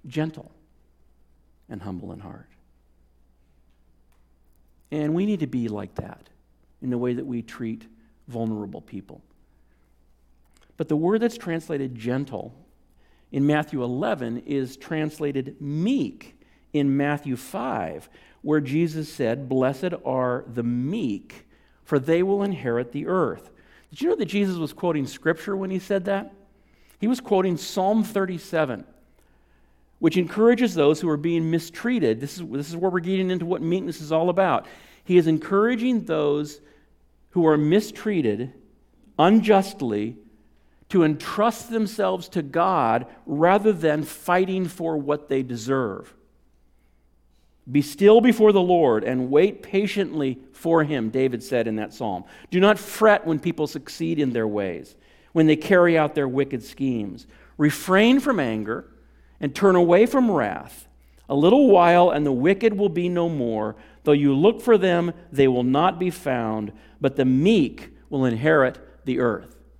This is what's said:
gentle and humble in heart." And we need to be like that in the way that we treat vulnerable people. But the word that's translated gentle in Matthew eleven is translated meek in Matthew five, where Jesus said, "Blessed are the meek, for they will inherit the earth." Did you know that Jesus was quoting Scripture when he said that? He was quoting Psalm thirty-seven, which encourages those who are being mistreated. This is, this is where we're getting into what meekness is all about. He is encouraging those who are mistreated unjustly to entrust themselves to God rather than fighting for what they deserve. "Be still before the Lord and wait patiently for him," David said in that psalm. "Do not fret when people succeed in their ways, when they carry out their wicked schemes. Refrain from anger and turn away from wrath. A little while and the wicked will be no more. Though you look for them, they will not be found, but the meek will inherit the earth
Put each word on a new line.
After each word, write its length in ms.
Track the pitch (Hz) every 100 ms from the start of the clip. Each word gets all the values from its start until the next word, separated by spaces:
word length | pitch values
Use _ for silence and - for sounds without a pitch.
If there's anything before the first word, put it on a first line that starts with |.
| 135
gentle 460 | 151 156 156 - _ _ _ _ _ _ _ _ _ _ _ _
and 140 | 98
humble 300 | 101 90 92
in 80 | -
heart." 300 | 98 - _ _ _ _ _ _ _ _ _ _ _ _ _ _ _ _ _ _ _ _ _ _ _ _ _
And 240 | 151 151 165
we 100 | 208
need 140 | 202
to 80 | 143
be 200 | 127 113
like 280 | 104 95 -
that 340 | 87 - _ _ _ _ _ _
in 120 | 127
the 60 | 123
way 160 | 123 123
that 100 | 135
we 160 | 120
treat 460 | 113 - 113 110 - _ _ _ -
vulnerable 540 | 120 113 107 101 101
people. 420 | - 95 - - _ _ _ _ _ _ _ _ _ _ _ _ _ _ _ _
But 120 | 156
the 60 | 151
word 260 | 165 220
that's 160 | 233 233
translated 580 | 180 165 156 147 135 117
gentle 580 | 113 131 143 113 - - _ _ _ _ _ _ _
in 160 | 139 143
Matthew 360 | 151 147 143
eleven 540 | 123 123 208 175 117 120 -
is 320 | 143 127 -
translated 800 | - 156 156 151 147 135 131 -
meek 800 | 143 151 190 269 123 - - _ _ _ _
in 240 | 147 139 135
Matthew 400 | 143 147 143 120
five, 760 | - 196 247 120 82 78 - _ _ _
where 180 | - 151
Jesus 520 | 135 147 170 156 147
said, 380 | - 120 127 131
"Blessed 440 | 131 127 135 185 170 -
are 400 | 131 127 123 -
the 160 | 120
meek, 840 | 117 123 131 214 139 101 - - _ _ _ _
for 140 | - 147
they 240 | 131 165
will 220 | 190 202
inherit 480 | 202 170 131 117 123
the 160 | 147 -
earth." 420 | 185 135 80 - _ _ _ _
Did 120 | -
you 80 | 311
know 60 | 415
that 100 | 175
Jesus 320 | 196 202 175
was 160 | 156
quoting 340 | - 175 151 135
Scripture 480 | - 156 160 - 196
when 160 | 190
he 80 | 190
said 260 | 185 196 185
that? 280 | 196 202 - _ _ _ _ _ _
He 80 | 208
was 140 | 247
quoting 360 | - 190 190 170
Psalm 460 | - - 190 220
thirty-seven, 840 | 208 202 190 175 - 165 143 110 - _ _ _ _ _ _ _ _ _ _ _
which 180 | 165 185
encourages 560 | 170 208 226 233 240
those 260 | 170 143 156
who 100 | 170
are 80 | 147
being 320 | 165 170 160
mistreated. 720 | 165 160 - 233 247 139 110
This 200 | 139 -
is, 80 | 170
this 200 | 131 147
is 60 | 170
where 160 | 185
we're 80 | 180
getting 300 | 170 190 185
into 140 | 185 165
what 160 | 180
meekness 400 | 160 185 175 156
is 100 | 151
all 180 | 160 175
about. 360 | 175 190 120 - - - _
He 140 | - 180
is 100 | 160
encouraging 800 | 156 - 196 226 247 247 233 170
those 540 | 156 147 147 151 - _ _ _ _ _ _ _
who 140 | 180 160
are 120 | 151
mistreated 960 | 151 196 214 - 220 190 120 104 131 - _ _ _ _ _ -
unjustly 1000 | 165 220 190 196 190 - 127 104 107 - - _ _ _ _ _ _
to 140 | 185
entrust 680 | 156 151 - - 226 226 -
themselves 580 | 226 208 - 190 190 160
to 140 | 185
God 640 | 143 165 185 175 120 117 127 - -
rather 480 | 147 170 202 214
than 300 | 180 160 151
fighting 640 | 151 - - 180 185 190 180
for 300 | - 165 156
what 300 | 139 147 -
they 140 | 135
deserve. 720 | 131 120 113 135 113 92 - _ _ _ _ _ _ _ _ _ _ _ _ _ _ _ -
"Be 100 | 139
still 400 | 139 - 202 226
before 300 | 240 233 214
the 100 | 196
Lord 420 | 180 175 147 110
and 280 | 117 127 127
wait 320 | 143 196 196
patiently 760 | - 196 202 202 185 156 135 123 -
for 320 | - 165 165
him," 260 | 151 143 110
David 320 | 131 131 120
said 260 | - 123 113
in 100 | 107
that 160 | 107
psalm. 320 | - 117 90 - - -
"Do 80 | 180
not 180 | 196 214
fret 480 | - - 220 208 165
when 140 | 156
people 260 | 175 156 151
succeed 540 | 147 - - 165 160
in 140 | 139
their 140 | 120 110
ways, 480 | 104 95 82 - _ _ _ _
when 160 | 170 156
they 80 | 156
carry 420 | - 185 175 165
out 160 | 151
their 140 | 156 139
wicked 340 | 131 135 127
schemes. 640 | - - 135 117 101 - - - - -
Refrain 640 | 151 - - 190 226 269
from 200 | 285 220
anger 460 | 127 110 104 117 - - _ _ _ _
and 160 | 147 -
turn 200 | 196 180
away 300 | 170 175 240
from 240 | 269 240
wrath. 580 | 170 107 82 - - - _ _ _ -
A 80 | 139
little 340 | 165 262 269
while 420 | 190 175 175 180
and 120 | 147
the 80 | 147
wicked 460 | 127 156 196 220 202
will 120 | 202
be 200 | 165 175
no 200 | 175 170
more. 460 | 156 120 110 107 - - -
Though 80 | 156
you 240 | 147 143 135
look 260 | 190 226
for 160 | - 214
them, 360 | 185 175 170 - -
they 160 | 135 135
will 160 | 123
not 340 | 123 143 180 175
be 140 | 185
found, 600 | - 143 123 110 110 104 - - -
but 140 | 139 135
the 100 | 131
meek 680 | 131 175 226 123 - - - _
will 160 | 139 127
inherit 520 | 113 151 156 127 - - - -
the 140 | 127
earth 380 | 120 104 - - - _